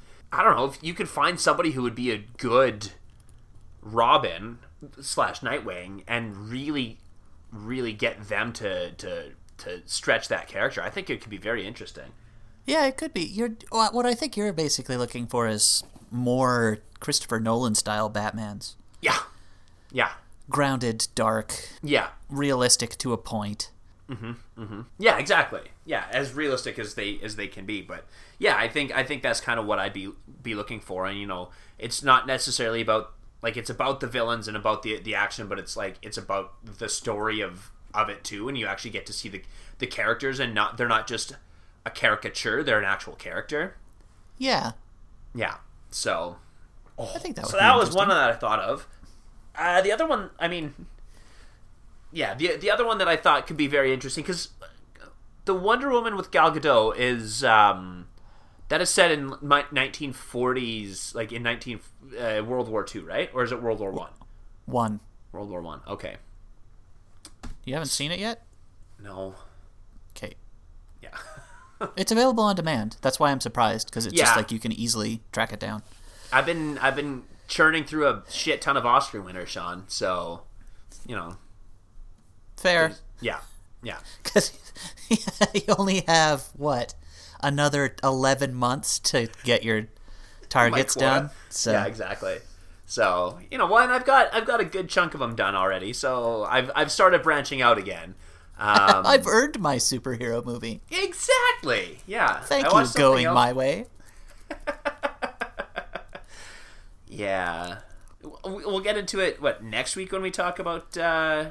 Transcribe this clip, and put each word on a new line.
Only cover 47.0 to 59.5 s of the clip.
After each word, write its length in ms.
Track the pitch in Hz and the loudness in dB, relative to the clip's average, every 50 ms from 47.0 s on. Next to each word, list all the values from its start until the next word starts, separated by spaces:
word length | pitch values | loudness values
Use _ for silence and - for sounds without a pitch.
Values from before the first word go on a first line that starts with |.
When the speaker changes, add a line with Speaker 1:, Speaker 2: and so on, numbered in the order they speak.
| - - - | -10 -8 -8
Speaker 2:
I 40 | 339 | -8
think 180 | - 349 - | -8 -8 -8
that 80 | - - | -8 -6
would 60 | - | -2
Speaker 1:
so 60 | - 196 | 4 6
Speaker 2:
be 20 | |
Speaker 1:
that 140 | 202 240 262 | 6 6 8
was 140 | 240 196 151 | 6 4 4
Speaker 2:
interesting. 80 | 170 190 | 4 2
Speaker 1:
one 100 | 202 196 | 4 4
that 220 | 185 156 131 117 | 4 4 4 4
I 20 | 113 | 2
thought 240 | - 127 107 107 101 | 0 0 0 0 0
of. 280 | 95 104 135 - - - - - - - - - - - - - - - - | 0 -2 -4 -4 -8 -14 -20 -20 -20 -20 -20 -20 -20 -20 -20 -20 -20 -12 -6
Uh, 260 | - 160 175 180 190 | -2 2 4 4 4
the 100 | 190 202 | 4 4
other 140 | 214 214 330 | 4 2 2
one, 240 | 320 262 208 190 156 - - | 0 0 -2 -4 -8 -6 -4
I 80 | 165 170 | -4 -2
mean, 260 | 180 170 156 143 - - - - - - - - - - - - - - - - - - - - - - - - - - - - | -2 -4 -6 -8 -10 -12 -18 -18 -18 -18 -18 -20 -20 -20 -20 -20 -20 -20 -20 -20 -20 -20 -20 -20 -20 -20 -20 -20 -20 -20 -18 -10
yeah, 220 | - 160 131 104 117 | -6 -4 -2 -2 -2
the, 220 | 123 160 175 151 | 0 0 -2 0
the 140 | - 185 202 | 0 0 2
other 140 | 202 220 233 | 2 2 2
one 140 | 226 220 196 | 2 2 2
that 100 | 180 170 | 2 2
I 80 | 160 | 2
thought 300 | 156 - 175 147 135 - | 4 6 4 4 4 2
could 100 | - 160 | -2 -2
be 120 | 147 147 131 | -2 0 2
very 240 | 147 143 135 131 | 4 4 4 4
interesting, 320 | 131 127 - 131 - 160 139 | 2 -2 -4 -6 -8 -6 -6
'cause 240 | - 175 - - - - - - - - - - - - - - - - - - - - - - | -4 -4 -6 -6 -10 -12 -18 -20 -20 -20 -20 -20 -20 -20 -20 -20 -20 -20 -20 -20 -20 -20 -6 -2
the 100 | 196 190 | 0 0
Wonder 360 | 180 185 208 233 247 277 285 | 2 2 2 2 2 2 2
Woman 260 | 247 240 233 226 208 | 2 2 2 0 -2
with 140 | 185 - - | -4 -2 2
Gal 200 | - 170 156 160 | 4 6 6 6
Gadot 440 | 151 151 156 147 127 113 110 110 104 | 4 4 4 6 6 6 6 4 4
is, 480 | 120 123 123 123 117 110 107 110 120 135 | 2 2 2 2 0 -4 -6 -4 2 4
um, 640 | 120 110 107 104 101 95 92 92 92 90 90 87 - - - - - - - - - - - - - | 6 8 8 8 8 6 2 -4 -10 -12 -14 -14 -16 -18 -20 -20 -20 -20 -20 -20 -20 -20 -10 -4 0
that 120 | 147 160 | 0 0
is 80 | 180 - | 2 4
set 200 | - 196 175 170 | 6 6 6 6
in 240 | 156 147 139 135 131 - | 6 2 -2 -4 -8 -6
mi-, 220 | 147 143 | 0 2